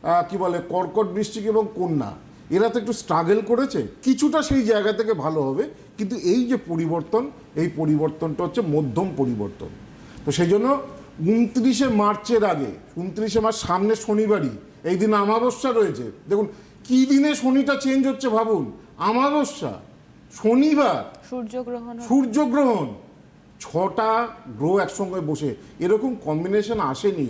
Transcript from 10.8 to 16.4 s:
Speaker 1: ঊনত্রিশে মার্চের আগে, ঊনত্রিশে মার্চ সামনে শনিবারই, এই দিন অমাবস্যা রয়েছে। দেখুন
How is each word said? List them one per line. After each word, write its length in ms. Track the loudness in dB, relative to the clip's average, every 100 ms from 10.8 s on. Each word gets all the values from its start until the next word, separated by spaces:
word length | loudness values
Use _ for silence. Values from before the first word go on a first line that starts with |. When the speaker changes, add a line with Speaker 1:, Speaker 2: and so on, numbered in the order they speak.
| -4 -16 -20 -4
Speaker 1:
ঊনত্রিশে 680 | 0 2 2 2 2 2 2
মার্চের 560 | 2 2 0 0 2
আগে, 560 | 2 0 -4 -8 -14 -10
ঊনত্রিশে 400 | -8 -4 -2 0
মার্চ 160 | 0 -2
সামনে 400 | -2 0 2 0
শনিবারই, 520 | 0 0 2 2 0 -6 -16 -10
এই 120 | -4 0
দিন 180 | 2
অমাবস্যা 580 | 2 2 2 0 0 0
রয়েছে। 380 | 2 2 0 -10 -12 -2
দেখুন 180 | 0